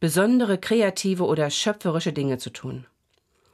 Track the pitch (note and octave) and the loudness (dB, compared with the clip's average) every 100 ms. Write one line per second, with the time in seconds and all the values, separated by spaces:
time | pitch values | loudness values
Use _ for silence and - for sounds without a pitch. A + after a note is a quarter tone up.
0 | E3 D#3+ G#3 B3+ A3+ F#3 - A3+ G3+ F#3+ | 0 2 4 4 2 0 0 2 2 0
1 | G3 F3+ F3 D#3 D3 - G#3+ G#3 F#3 D#3+ | -2 0 0 2 0 0 -2 -2 -2 -2
2 | F3 D3 C#3 B2+ C3 - C3+ B2+ B2 _ | -2 -2 -2 -2 -6 -12 -10 -12 -14 _
3 | _ _ _ _ _ | _ _ _ _ _